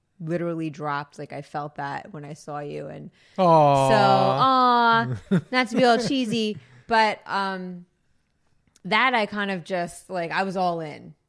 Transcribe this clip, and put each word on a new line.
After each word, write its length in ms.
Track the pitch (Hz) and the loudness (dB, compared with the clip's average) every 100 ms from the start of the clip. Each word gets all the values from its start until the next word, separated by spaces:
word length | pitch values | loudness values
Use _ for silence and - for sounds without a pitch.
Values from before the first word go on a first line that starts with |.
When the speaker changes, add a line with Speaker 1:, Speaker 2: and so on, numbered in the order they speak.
| _ - | _ -14
Speaker 1:
literally 500 | 156 170 170 165 160 | -6 -4 -4 -6 -8
dropped. 480 | 147 151 143 147 - | -8 -6 -6 -8 -14
Like, 140 | 143 | -14
I 80 | 139 | -14
felt 340 | 143 151 147 - | -12 -10 -10 -10
that 380 | 143 139 - | -10 -10 -12
when 120 | 160 147 | -16 -16
I 80 | |
saw 260 | 160 - 147 | -16 -14 -12
you. 280 | 147 151 147 | -10 -12 -12
And 220 | 151 151 - _ - | -14 -18 -20 _ 2
Speaker 2:
Aw. 520 | 180 160 147 139 135 | 6 8 6 6 4
Speaker 1:
so, 60 | 131 | 4
aw, 1500 | 127 131 131 131 262 262 247 240 233 226 127 113 - 185 - | 6 4 2 2 2 4 4 4 4 2 0 -6 -2 -2 0
Speaker 2:
<laughs> 60 | |
Speaker 1:
not 180 | 254 247 | -2 0
to 60 | 233 | 2
be 80 | 247 | 4
all 120 | 233 | 4
cheesy, 600 | 226 277 233 233 214 208 - - - | 2 -2 -2 -2 -4 -6 -14 -20 -2
but, 320 | 226 220 - - | 0 2 -2 -6
um, 600 | 196 196 190 180 180 175 _ _ _ _ _ _ _ _ _ 180 | -6 -6 -6 -10 -14 -20 _ _ _ _ _ _ _ _ _ -2
that 280 | 214 262 240 | 0 2 0
I 100 | 208 | -2
kind 240 | 208 202 | -4 -6
of 120 | 190 | -6
just, 460 | 151 185 170 - - | -6 -6 -6 -10 -10
like, 220 | 185 165 | -8 -4
I 120 | 160 | -4
was 120 | 196 185 | -4 -2
all 240 | 180 170 | -2 -4
in 320 | 156 135 170 - | -8 -12 -18 -20